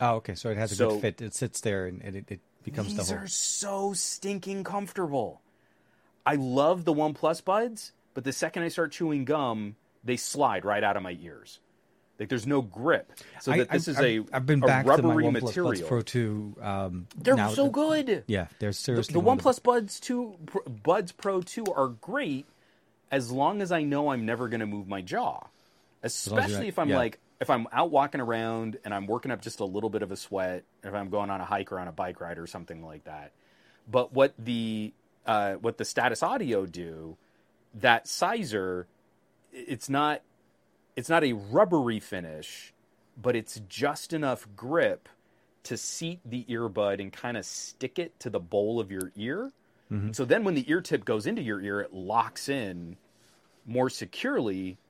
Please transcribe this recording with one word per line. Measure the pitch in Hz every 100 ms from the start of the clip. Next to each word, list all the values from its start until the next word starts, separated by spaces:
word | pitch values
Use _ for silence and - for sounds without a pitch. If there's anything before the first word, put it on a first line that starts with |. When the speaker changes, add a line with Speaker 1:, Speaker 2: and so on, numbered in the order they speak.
Speaker 1:
Oh, | 120 113
okay. | -
So | 92 117
it | 104
has | 110
a | 98
Speaker 2:
So | 117
Speaker 1:
good | 104
fit. | 104 -
It | 110
sits | - 117 -
there | 113 98 92
and, | 92
and | 101 95
it, | -
it | 98 _ _
becomes | - - 104
the | 208
Speaker 2:
these | 185
Speaker 1:
whole | 202
Speaker 2:
are | 196
so | - - - 202 196 196
stinking | 196 - - 196 202 185 196
comfortable. | 175 202 202 202 165 139 98 - _ _ _ _ _ _ _ _ 139
I |
love | 147 131 131 151 185
the | 170
OnePlus | 151 156 143 160 165
buds, | - 202 240 220 - _ _
but | -
the | 131
second | - 160 180
I | 170
start | - 160
chewing | - 165 147
gum, | 127 151 131 110 104 104 _ _
they | 117 123
slide | - 143 135 95
right | 92 104
out | 104 98
of |
my | 92 87
ears. | 85 73 - - _ _ _ _ _ -
Like, | 104
there's | 127 110
no | 143
grip. | 107 95 143 131 - - - -
So | -
Speaker 1:
I, | 160
Speaker 2:
that | -
this | - 170
Speaker 1:
I've, |
Speaker 2:
is | 135
Speaker 1:
I've, |
Speaker 2:
a, | 131 113 107 131
Speaker 1:
I've | 131
been | 147
Speaker 2:
a | 135
Speaker 1:
back | 131
to | 131
my | 151 -
Speaker 2:
rubbery | 156
Speaker 1:
OnePlus | - 120
Speaker 2:
material. | 120 180 175
Speaker 1:
Buds | 101 82
Pro | 120
two, | 110 123 113 107 104 104
um, | 107 98 95 90 90 -
Speaker 2:
They're | 196
Speaker 1:
now | 262 214
Speaker 2:
so | 220
Speaker 1:
that | 277
Speaker 2:
good. | 269 311 311 262 185 -
Speaker 1:
Yeah, | 98 82 -
they're | 104
Speaker 2:
The, |
Speaker 1:
seriously | 98 - 120 107
Speaker 2:
the | 165
Speaker 1:
wonderful. | 208 262 269
Speaker 2:
OnePlus | 247
Buds | 247 240 202 -
two, | - 247 233 180
Pr-, | 156 196 139
Buds | 110 123 196 175
Pro | - 202 190
two | 180 - 208
are | 139 131
great | 117 - 269 220 135 - _ _ _ _ _ _
as | 139 117
long | 127 151 202
as | 185
I | 170
know | 147 143 147
I'm | 127 110
never | 117 123
gonna | 113 107
move | 104 95
my | 98
jaw. | 90 208 214 67 - _ _ _ _ _
Speaker 1:
As | 123 - 98
long | 113
as | 104
you're | 101
Speaker 2:
Especially | 107
Speaker 1:
not, |
Speaker 2:
if | 180
I'm, | 156
Speaker 1:
yeah. | 98
Speaker 2:
like, | 117 - _ _
if | 131
I'm | 127 113
out | 120 170
walking | 143 143 139
around | 120 113 113 113 113 117
and | 104
I'm | 101 98
working | 120 135
up | 113
just | 113 -
a |
little | 98 101 107
bit | 104
of | 98
a | 95
sweat, | - 98 92 90 - _
if | 98
I'm | 101 98
going | 101 101
on | 95
a | 90
hike | 101 98
or | 95
on | 90
a |
bike | 80 92 90
ride | 85 85
or | 85
something | 92 85 82
like | 80 78
that. | - 76 73 _ _ _ _ _ -
But | 123 123
what | 127 139 -
the, | 117 117 113 110 107 - _ _ -
uh, | 107 101
what | 95 113 -
the | 110
Status | - 120 110
Audio | 165 254 156 104 92
do, | 82 85 80 80 82 _ _ _ _ _
that | 107 123 117 -
sizer, | - 180 233 151 104 92 90 87 _ _ _ _ _ _
i-, | 127 117
it's | 123 -
not, | 139 151 151 - _ _ _ _ _ _ -
it's | 120
not | 165
a | 147
rubbery | 110 101 143 202 170 120 110
finish, | - 95 82 78 - - - _ _ _ _ -
but | 123 117
it's | 107 113 98
just | 107 143 147 -
enough | 160 139 120 104 101
grip | 120 165 113 92 - _ _ _ _ _
to | - 117
seat | - - 165 175
the | 117 123 120
earbud | 117 117 98 101 98
and | 98
kinda | - 123 117
stick | - - - - 131 -
it | 170 -
to | 123
the | 101
bowl | 85 104 104 117
of | 98
your | 95 92 101
ear. | 113 175 269 - _ _ _
Speaker 1:
Mm-hmm. | 104 107
Speaker 2:
So | 110
then | 127 202
when | 202
the | 151 127
ear | 175
tip | - 147
goes | 113 110 123
into | 233
your | 123 101
ear, | 101 101
it | 98
locks | 92 92 113 113 - -
in | 139 101 87 85 87 _ _ _ _ _ _ 110
more | 123 127
securely, | - - - 254 262 113 95 92 92